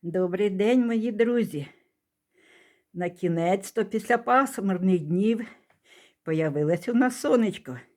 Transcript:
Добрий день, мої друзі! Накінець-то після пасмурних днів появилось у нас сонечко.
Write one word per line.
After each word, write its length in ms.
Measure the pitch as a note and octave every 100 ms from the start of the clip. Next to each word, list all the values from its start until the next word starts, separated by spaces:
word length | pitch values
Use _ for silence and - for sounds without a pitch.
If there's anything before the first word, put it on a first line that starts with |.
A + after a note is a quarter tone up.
| E3+
Добрий 420 | F3 F#3 F3+ G#3
день, 380 | F#3 G#3 B3+ A#3
мої 240 | A3+ A3+
друзі! 560 | G#3 A#3 A#3+ F#3 D3 C#3 _ _ _ _ _ _ _ _ _ _ _ _
Накінець-то 920 | F3 F3 F3 F3+ E3 E3+ F#3+ F#3+ - G#3
після 320 | A3 - A#3
пасмурних 840 | A#3 B3+ C4+ - G3 F3+ F#3 F3+
днів 440 | D3+ F3 G#3+ A3+ A3+ - _ _ _ - _ _
появилось 640 | - D#3+ D#3 C#3+ D3+ F3 F3+
у 40 |
нас 260 | A#3 B3+ B3+
сонечко. 600 | - B3 A3 - - B2 -